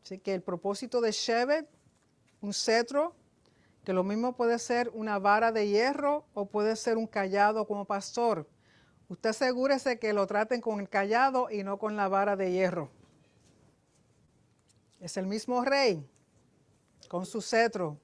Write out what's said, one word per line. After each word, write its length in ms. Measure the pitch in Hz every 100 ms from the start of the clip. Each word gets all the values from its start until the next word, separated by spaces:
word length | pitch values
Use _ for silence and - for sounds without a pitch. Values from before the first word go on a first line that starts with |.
Así 160 | - 190
que 160 | - 190
el 60 |
propósito 600 | 175 175 196 202 247 247
de 100 | 233
Shevet, 560 | 214 - 226 247 302 302 _ _ _ _ _ _ _
un 120 | 101
cetro, 640 | - - 226 233 277 320 - _ _ _ _ _ _
que 100 | -
lo 100 | 185
mismo 320 | 185 208 240 247
puede 240 | 233 233
ser 300 | 233 240 240
una 260 | 220 220 202
vara 320 | 196 208 226
de 160 | 226 208
hierro 580 | 202 247 285 285 294 -
o 120 | - 196
puede 300 | 214 208 220
ser 220 | - 226
un 100 | 226
cayado 580 | 214 196 196 208 220 214
como 200 | 208 196
pastor. 640 | 196 196 - 240 190 147 _ _ _ _ _ _
Usted 220 | 185 220
asegúrese 680 | 214 262 247 262 269 269 233
que 140 | 220
lo 140 | 208 190
traten 340 | 208 214 247
con 180 | 226 208
el 100 | 202
cayado 600 | 208 196 226 269 254 247
y 140 | 208
no 160 | 196 202
con 160 | 214 214
la 120 | 196
vara 280 | 196 202 202
de 160 | 190
hierro. 400 | 180 185 175 147 - - _ _ _ _ _ _ _ _ _ _ _ _ _ _ _ _ _ _ _
Es 180 | 175 196
el 80 | 190
mismo 380 | 214 - 247
rey, 420 | 247 277 269 170 139 _ _ _ _ _ _ _ _ _ -
con 180 | 175 185
su 160 | 226
cetro. 560 | 196 226 233 220 170 147